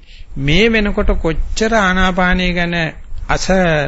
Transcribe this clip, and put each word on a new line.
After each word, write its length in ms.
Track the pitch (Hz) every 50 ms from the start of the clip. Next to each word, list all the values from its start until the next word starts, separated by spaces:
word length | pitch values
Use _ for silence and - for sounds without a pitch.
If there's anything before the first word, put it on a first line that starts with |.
| - - - - - - -
මේ 300 | 147 135 143 156 180 220 233
වෙනකොට 420 | 220 220 208 208 208 214 202 - 196
කොච්චර 560 | 185 - 165 160 - - - - - 220 220 226
ආනාපානය 720 | 220 196 185 180 190 185 185 180 185 180 180 185 185 180 180
ගැන 240 | 175 180 170 170 175 170 160 151 - - - - - - -
අස 200 | - 143 147 - - 185 190 185 170 160 151 139